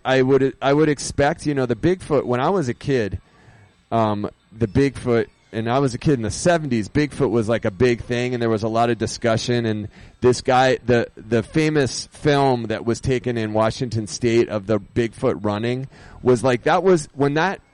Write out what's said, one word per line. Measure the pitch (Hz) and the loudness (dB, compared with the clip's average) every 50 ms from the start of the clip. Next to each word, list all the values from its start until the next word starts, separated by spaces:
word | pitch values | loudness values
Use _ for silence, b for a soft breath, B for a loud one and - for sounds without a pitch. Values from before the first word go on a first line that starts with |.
| - | -2
I | 123 131 131 131 | 0 2 2 4
would, | 131 139 131 135 135 - - - | 4 4 4 2 2 -2 -2 0
I | 135 143 | 2 4
would | 147 156 151 | 4 4 2
expect, | 147 - - - - - 139 147 170 - - | 2 -2 -4 -8 -2 0 0 0 0 -2 -4
you | 147 147 | -4 -2
know, | 139 131 | 0 0
the | 117 123 | -2 -2
Bigfoot, | 104 - 160 185 185 - - 156 131 - | 0 0 0 0 0 -2 0 0 0 0
when | 104 123 123 | 0 -2 0
I | 127 160 | 0 0
was | 196 196 151 120 | 0 0 -2 -2
a | 117 | -6
kid, | - - 143 139 123 110 98 95 - b b b b b b b b b b b b _ _ | -6 -4 -2 0 0 0 -2 -4 -8 b b b b b b b b b b b b _ _
um, | 113 113 113 107 104 104 104 - - _ _ _ - | 0 0 0 0 0 -2 -6 -8 -10 _ _ _ -6
the | 113 117 104 | -4 -4 -2
Bigfoot, | 87 139 139 139 120 - - 127 120 117 104 - _ _ _ _ | 2 2 2 2 0 -4 -2 0 0 0 0 -2 _ _ _ _
and | - 110 110 117 | -8 -6 -2 0
I | 120 135 | 0 2
was | 143 135 113 | 2 0 -2
a | 123 | -2
kid | - 160 147 | 0 0 0
in | 123 110 | 0 0
the | 104 | -4
seventies, | 98 - - 175 175 165 156 143 123 113 101 92 | -6 -2 0 2 2 2 0 -2 -2 -2 -2 -2
Bigfoot | - 143 151 139 - - 139 110 | 0 -2 -2 -2 0 -2 0 2
was, | 95 120 110 101 | 2 0 0 0
like, | 117 107 - | -2 -2 -2
a | 113 98 | -4 -2
big | 90 123 127 120 110 - | 2 2 2 2 0 -4
thing, | - 123 120 123 123 123 | -6 -4 -4 -2 -4 -2
and | 120 | -2
there | 120 113 | 0 0
was | 113 107 107 | 0 0 -2
a | 113 | -2
lot | 110 113 120 120 | 0 0 2 0
of | 120 104 | 0 -2
discussion, | 113 104 - - - 117 113 113 - - 120 120 117 | -2 -6 -6 -4 -2 0 0 0 0 -2 -2 -2 0
and | 110 107 107 104 - B B B B B B | -2 -4 -4 -6 -12 B B B B B B
this | - 127 123 - - | 2 2 2 2 2
guy, | - 127 127 131 131 127 - - | 2 4 4 4 4 2 0 0
the, | 117 123 120 113 - _ | 0 2 2 2 -2 _
the | - - 110 117 113 107 | -18 -8 -2 -2 -2 -2
famous | - - 160 156 156 156 151 135 117 - - - - - | 0 -2 0 0 2 2 2 0 0 -2 -8 -12 -12 -16
film | - - 151 143 139 139 135 127 120 113 | -4 0 2 2 4 4 2 2 0 -2
that | 107 110 104 - | -6 -6 -4 -2
was | 117 117 - | -4 -4 -2
taken | - 135 131 123 - 123 120 | -2 -2 -2 -2 -2 -4 -4
in | 117 110 107 107 | -4 -4 -2 0
Washington | 110 110 113 113 - 135 120 113 113 110 | 2 0 0 0 -2 -6 -4 -4 -6 -6
State | 101 - - - 120 113 117 117 - | -6 -8 -2 -2 2 4 4 2 2
of | 92 107 98 95 | -2 -6 -2 -2
the | 110 107 | -2 -2
Bigfoot | 95 - - 123 120 113 - - - 127 90 76 98 | -2 -4 -4 -2 -2 -2 -4 -2 -2 -2 -2 0 -2
running | 104 104 104 113 117 123 127 135 135 B B B B B B - | -4 -2 -2 -2 -4 -4 -4 -6 -12 B B B B B B 2
was, | 123 127 117 107 | 2 2 4 2
like, | 131 127 120 - | 0 0 0 2
that | 147 160 180 165 | 2 2 2 4
was, | 190 185 165 147 - _ | 4 4 4 2 -4 _
when | 135 139 143 143 | -2 -2 0 0
that | 156 165 185 196 - - _ | 0 0 -2 -2 -6 -12 _